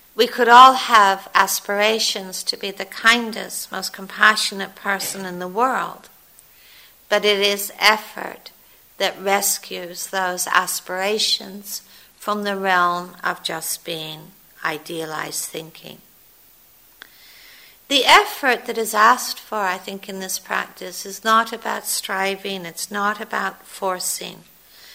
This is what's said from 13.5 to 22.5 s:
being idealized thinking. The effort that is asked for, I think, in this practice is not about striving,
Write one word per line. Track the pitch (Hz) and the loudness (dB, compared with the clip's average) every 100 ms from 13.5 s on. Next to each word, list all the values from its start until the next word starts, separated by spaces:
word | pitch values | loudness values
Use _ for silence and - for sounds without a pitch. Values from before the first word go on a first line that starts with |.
| 165 - - - | -8 -6 -8 -8
being | 165 156 156 160 - _ - 165 | -10 -10 -14 -16 -20 _ -8 -6
idealized | 151 156 165 160 156 151 - - | -6 -8 -8 -8 -8 -8 -8 -8
thinking. | 160 160 - - - - _ _ _ _ _ _ _ _ _ - - - - - - - - - | -10 -14 -18 -20 -20 -20 _ _ _ _ _ _ _ _ _ -20 -20 -20 -20 -20 -20 -20 -20 -2
The | 277 | 0
effort | 226 349 403 - 269 233 - | 6 6 6 0 0 0 -2
that | 220 | -6
is | 220 | -2
asked | 214 220 247 - - | 4 6 6 0 -10
for, | - 214 | -8 -4
I | 190 190 | -2 -4
think, | 190 190 190 | -8 -12 -12
in | 190 | -12
this | 185 - | -8 -8
practice | - 202 - - 185 180 196 | -4 -4 -4 -10 -14 -12 -12
is | 190 | -6
not | 220 220 226 | 2 4 2
about | 226 220 - - | -4 -6 -6 -4
striving, | - - 196 190 190 196 | -6 -4 -2 -2 -2 -6